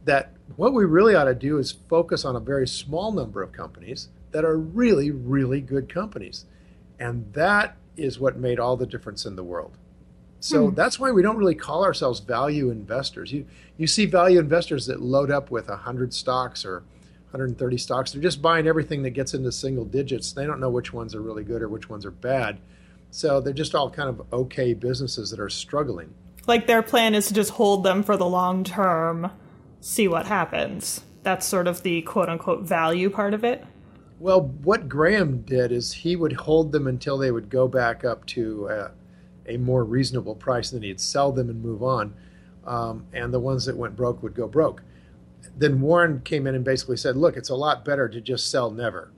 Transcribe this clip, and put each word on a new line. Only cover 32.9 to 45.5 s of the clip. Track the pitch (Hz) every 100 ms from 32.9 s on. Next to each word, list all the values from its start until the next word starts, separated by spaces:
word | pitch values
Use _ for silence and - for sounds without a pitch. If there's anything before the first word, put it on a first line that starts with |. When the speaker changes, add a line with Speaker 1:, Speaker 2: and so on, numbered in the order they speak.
| 175 190
Speaker 2:
part | 196 202
of | 214
it. | 233 254 - - - - - -
Speaker 1:
Well, | 175 185
what | 139 143 143 220 143
Graham | 135 160 214 165 127
did | 113 127 123
is | 120 117
he | - 165 175
would | 156
hold | 123 - 160 160
them | 147 135
until | 123 147 139
they | 135
would | 117 104
go | 131 131
back | 131 117 113
up | 123 113 -
to | - 113 107 101
a, | 107 98 - - - - - -
a | 120
more | 123 127 110
reasonable | 123 131 123 101 107
price, | - 123 117
and | 123
then | 104
he'd | 95
sell | - 139 139
them | 131 120
and | 113
move | 113 110
on. | 127 123 104 - - - - - -
Um, | 120 117 113 -
and | - 120
the | 127
ones | 127 131 127
that | 120
went | 117 120
broke | 123 -
would | 110 101
go | 110
broke. | 143 147 - - - - - - - -